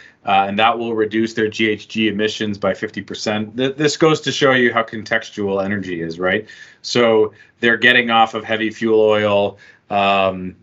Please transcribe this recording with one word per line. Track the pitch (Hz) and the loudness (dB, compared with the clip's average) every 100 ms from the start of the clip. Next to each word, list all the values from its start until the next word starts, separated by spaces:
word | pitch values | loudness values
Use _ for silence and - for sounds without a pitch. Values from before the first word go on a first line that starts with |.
| - _ 101 | -20 _ 0
uh, | 98 98 | 0 2
and | 101 | 2
that | 117 117 | 0 0
will | 117 | -4
reduce | 110 107 113 113 117 | -2 -2 0 -2 -2
their | 107 | -4
G | - 110 | 0 -2
H | 104 - | -2 -6
G | 113 107 | -2 -2
emissions | 101 107 - 107 98 | 0 -2 -2 -6 -2
by | 98 | -2
fifty | 95 104 101 | -2 -6 -10
percent. | 98 92 110 107 107 113 | -12 -8 -4 -4 -6 -4
Th-, | 135 | -4
this | 139 151 - | 0 -2 2
goes | 156 151 | 2 2
to | 139 | -2
show | - 139 | 0 2
you | 127 120 | 4 2
how | 113 | 0
contextual | - 110 101 113 - 104 98 98 | -4 -6 -4 -6 -6 -6 -2 -2
energy | 98 101 92 82 | -2 -4 -6 -6
is, | 82 85 | -8 -4
right? | 92 107 - - - _ | -2 -2 -4 -18 -20 _
So | - - 117 110 107 - - - | -4 0 4 4 2 -4 -20 -2
they're | 120 113 | 0 2
getting | 123 123 117 | 4 4 4
off | 113 113 | 2 2
of | 113 | 0
heavy | 107 110 110 | -6 -4 -4
fuel | - 113 110 | -4 2 4
oil, | 107 107 104 101 98 98 - _ - | 4 4 2 2 0 -4 -20 _ -6
um, | 101 98 98 95 92 92 - | 0 2 2 0 -2 -10 -12